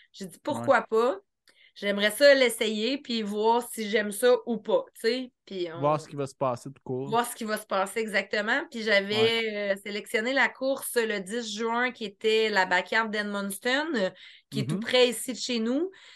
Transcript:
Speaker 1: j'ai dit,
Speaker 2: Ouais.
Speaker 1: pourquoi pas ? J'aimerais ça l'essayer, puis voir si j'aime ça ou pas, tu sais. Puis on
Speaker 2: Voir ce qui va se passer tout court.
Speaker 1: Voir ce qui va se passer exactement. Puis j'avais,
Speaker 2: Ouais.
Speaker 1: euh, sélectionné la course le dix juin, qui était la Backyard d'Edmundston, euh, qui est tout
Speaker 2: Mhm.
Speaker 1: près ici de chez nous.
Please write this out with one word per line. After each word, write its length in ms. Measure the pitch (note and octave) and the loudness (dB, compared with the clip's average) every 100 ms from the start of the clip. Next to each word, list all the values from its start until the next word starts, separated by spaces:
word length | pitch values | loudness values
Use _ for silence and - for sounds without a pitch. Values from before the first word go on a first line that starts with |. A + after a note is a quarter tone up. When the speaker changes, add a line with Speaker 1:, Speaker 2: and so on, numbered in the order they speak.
| _ | _
Speaker 1:
j'ai 140 | - F#3+ | -18 -18
dit, 100 | - | -10
Speaker 2:
Ouais. 40 | |
Speaker 1:
pourquoi 400 | - - A#3 A#3+ | -6 -2 2 2
pas ? 340 | - A3 B3 G4 - _ _ _ _ | 4 2 2 -2 -10 _ _ _ _
J'aimerais 360 | - G3+ G3+ G#3 | -6 -4 0 0
ça 240 | G#3 C#4+ | 8 8
l'essayer, 640 | C4+ A#3+ A3+ A3 G#3+ A3+ C#4 | 8 6 2 -2 0 -2 -2
puis 240 | C4+ A3+ | -4 -4
voir 400 | G#3 G#3 A3 A#3+ A#3+ | -2 0 2 2 0
si 180 | - G#3+ | -8 -2
j'aime 220 | A3 G#3 | -2 -2
ça 240 | G3+ B3 B3 - | 2 4 4 0
ou 120 | A3 | -6
pas, 260 | G#3+ F3+ - | 0 0 0
tu 60 | - | -4
sais. 320 | A3+ B3+ B3 _ | -2 -2 -6 _
Puis 240 | - F#3+ E3+ | -14 -8 -6
on 60 | D#3+ | 0
Speaker 2:
Voir 200 | C#3+ D3+ | 0 0
ce 80 | D3+ | -4
qui 80 | C#3+ | -8
va 100 | C3+ | -8
se 80 | |
passer 360 | - C3 A#2+ D3 | -2 -2 -2 -8
tout 120 | - | -14
court. 260 | - B2+ C#3 | -8 -6 -2
Speaker 1:
Voir 160 | A3+ | 0
ce 120 | A#3+ - | -2 -6
qui 80 | |
va 120 | A3 G#3+ | -6 -6
se 100 | - | -2
passer 340 | G3 G3 A3+ | -2 -2 -4
exactement. 640 | A3 G3+ G3+ G#3+ G#3 C4 E4 | -2 -4 -2 -2 0 -2 -4
Puis 120 | A#3 | -6
j'avais, 320 | A3 G3+ G3 | 2 2 2
Speaker 2:
Ouais. 580 | G#3+ A3+ A3+ A3 G#3 G3+ | 2 2 2 -2 -4 -2
Speaker 1:
euh, 40 | G3 | -4
sélectionné 500 | G#3 G#3 G#3 A3+ A#3 | -4 -10 -4 -4 0
la 160 | C4+ A3+ | 0 0
course 480 | - C4 C4 - A#3+ | 0 -4 -4 -2 -2
le 240 | A3 G#3 | -2 -4
dix 360 | F#3 A#3 A3 G3+ | -4 -8 -6 -6
juin, 360 | A3+ A#3 B3 | -2 -2 -2
qui 120 | A#3+ | -4
était 440 | G#3 - A3 A3 A3 | -12 -4 0 2 2
la 180 | G3+ F#3 | 2 2
Backyard 420 | F#3 F#3 A3+ A3+ | 0 2 -2 0
d'Edmundston, 760 | G#3+ G#3 G3+ G3+ G3 B3 C4+ D#4+ | -4 -4 -4 -6 -4 -2 -2 0
euh, 160 | B3 F#3 - - - _ | -2 -2 -4 -20 -20 _
qui 100 | C#3 | -6
est 80 | C3 | -4
tout 60 | |
Speaker 2:
Mhm. 60 | F3+ | -4
Speaker 1:
près 280 | A#3 B3+ B3 | 0 4 4
ici 240 | A#3 - | 2 -8
de 60 | G#3 | -8
chez 220 | - A#3+ | -4 -2
nous. 300 | A3+ C4+ F#4 - - | 0 -2 -2 -8 -20